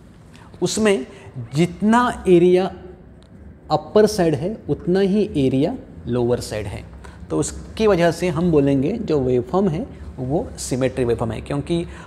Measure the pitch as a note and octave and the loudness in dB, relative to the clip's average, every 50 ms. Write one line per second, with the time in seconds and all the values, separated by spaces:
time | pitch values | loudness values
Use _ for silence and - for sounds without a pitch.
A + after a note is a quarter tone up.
0 | - - - - - - - - - - - - F3+ F3+ - G#3+ A3 G#3 G3 - | -20 -20 -20 -20 -20 -20 -20 -20 -20 -20 -8 -4 -4 -2 0 2 2 2 2 2
1 | - - - - - - - B2+ A#2 A2+ B2+ D3 F3 F3 F3 - F#3+ G#3+ A3+ A#3+ | -2 -8 -14 -18 -20 -16 -14 -14 -12 -4 0 2 2 2 0 0 2 4 4 4
2 | B3 A#3 - - - F#3+ F3+ E3+ F3 F3+ F3+ F3+ F#3+ - - - - - - - | 2 2 -2 -2 4 4 6 6 8 6 6 4 2 -2 -6 -10 -16 -18 -18 -20
3 | - - - - - - - - - - - - - - D#3 D3+ - - - G#3+ | -20 -20 -20 -20 -20 -20 -20 -20 -20 -20 -20 -20 -4 -2 -2 -2 -2 2 4 4
4 | G#3+ G#3 - - E3+ E3 D3+ A#2+ D#3 G3 A3 - - - D3 - - E3+ F3+ G3 | 4 4 4 2 2 2 0 0 -2 -6 -6 -8 -6 -6 -6 -4 0 0 2 2
5 | G3+ F#3 F#3+ G#3+ F#3+ - - D3+ C3 C3 C3 C3 D3 F#3+ C4 - - - - - | 2 2 2 0 0 0 0 0 2 2 2 2 0 0 -2 -6 -12 -16 -18 -14
6 | - A#2+ A#2+ B2 A#2+ A#2+ A#2+ A2+ - - A#2 G#2+ G#2 G2+ A2 A2+ - - - - | -6 -2 0 0 2 2 0 0 -2 -6 -8 -6 -6 -8 -8 -10 -12 -14 -18 -18
7 | - - - - - - D#3+ D#3 D3 - - - - - - - A3 G#3 G3 E3 | -18 -18 -18 -18 -10 -4 -2 -2 -2 -2 -6 -10 -14 -12 -4 2 4 4 4 6
8 | E3+ E3+ - - F3+ F#3 C3+ D#3+ F#3 F3+ D#3 D3 C#3 C#3 C#3 C3+ C3 D#3+ A#3+ - | 4 2 2 2 -2 -2 0 0 2 4 4 4 4 4 2 2 0 0 -2 -4
9 | G3+ D#3+ D#3 C#3+ B2+ B2+ B2+ B2 A#2+ - - F#3 G#3 F#3 D3+ E3+ C4 - - - | -2 -2 0 0 2 2 2 0 0 0 0 0 2 2 0 -2 -6 -8 -12 -14
10 | - - - - B2+ B2+ C#3+ F#3 B3 - - - - - C#3 B2 C3 B2+ B2+ C3+ | -16 -16 -12 -10 -6 -4 -2 -2 -4 -6 -10 -12 -6 -6 -2 -2 0 -2 0 0
11 | B2+ A#2 A#2 A2 A#2+ A2+ A2 A#2+ - - C#3+ C#3+ C#3+ - E3+ E3+ E3+ - - - | 0 0 0 -2 -2 -4 -6 -8 -8 -6 -6 -6 -4 -4 -4 -4 -4 -6 -12 -16
12 | - | -18